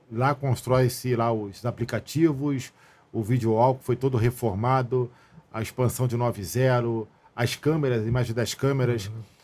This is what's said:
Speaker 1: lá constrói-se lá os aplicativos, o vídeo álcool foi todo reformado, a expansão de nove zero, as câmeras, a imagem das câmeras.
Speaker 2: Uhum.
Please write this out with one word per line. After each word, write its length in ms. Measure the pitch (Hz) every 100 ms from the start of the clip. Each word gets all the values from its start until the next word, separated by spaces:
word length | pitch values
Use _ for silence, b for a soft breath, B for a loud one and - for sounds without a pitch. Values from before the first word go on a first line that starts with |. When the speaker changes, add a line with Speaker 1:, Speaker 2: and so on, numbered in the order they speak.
| _
Speaker 1:
lá 240 | 113 135
constrói-se 840 | 135 139 120 123 127 123 - 127 117
lá 160 | 117
os 340 | 113 101 - 120
aplicativos, 1040 | 117 117 110 - 156 165 135 147 135 - b b b b
o 80 | 117
vídeo 340 | 104 127 113 110
álcool 240 | 131 131
foi 140 | - 123
todo 200 | 135 123
reformado, 920 | 120 120 117 95 123 131 120 127 123 B B B _
a 80 | 110
expansão 460 | 107 - 123 127 127
de 100 | 117
nove 260 | 120 104
zero, 640 | 90 123 131 123 117 113 107 b b
as 220 | - 123 -
câmeras, 480 | 147 160 135 117
a 20 | 110
imagem 280 | 123 117
das 200 | 117 110
câmeras. 520 | - 135 135 120 117 98
Speaker 2:
Uhum. 40 | 113 107 b